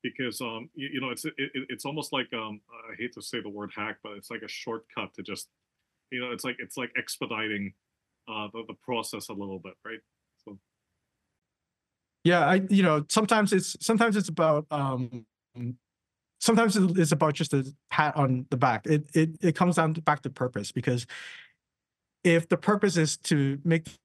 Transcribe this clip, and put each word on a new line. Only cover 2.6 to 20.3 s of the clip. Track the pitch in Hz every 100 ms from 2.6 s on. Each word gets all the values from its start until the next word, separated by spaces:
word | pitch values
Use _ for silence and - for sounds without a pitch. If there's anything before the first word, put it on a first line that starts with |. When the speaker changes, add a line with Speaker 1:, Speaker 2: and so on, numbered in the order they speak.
| _ 117 113
Speaker 1:
I | 107
hate | 120
to | -
say | - 120
the | 107
word | 101 104 -
hack, | 107 107
but | 113
it's | 101 -
like | 117
a | 104
shortcut | - - 113 _ - 98 -
to |
just, | 98 95 - _ _ _ _ _ _
you | 127
know, | 123
it's | 120 131
like, | 120
it's | 120 -
like | 120 -
expediting, | - - 117 110 110 104 98 - _ _ _ _ -
uh, | 110 104
the, | 117 113
the | 107 -
process | 120 107 107 -
a |
little | 101 101 95
bit, | 90 92 110
right? | 113 _ _ _ _ -
So. | 98 _ _ _ _ _ _ _ _ _ _ _ _ _ _ _ _
Speaker 2:
Yeah, | 165 175 147
I, | 190 190
you | 196
know, | 185 151 151
sometimes | - 214 220 202
it's, | 190 190 -
sometimes | - 226 226 208
it's | 185
about, | 156 160 151 151
um, | 151 139 127 123 123 113 _ _ 123 120 127 _ _ _ _ _ _
sometimes | - 226 226 202
it, | 185 185
it's | 160
about | 151 160
just | 143 156
a | 139 135 - _
pat | - 151 151
on | 135 127 131
the | 131
back. | 135 110 -
It, | 151 151
it, | 165 160 160
it | 175 156
comes | 180 175
down | 160 160
to, |
back | 156 143
to |
purpose, | 135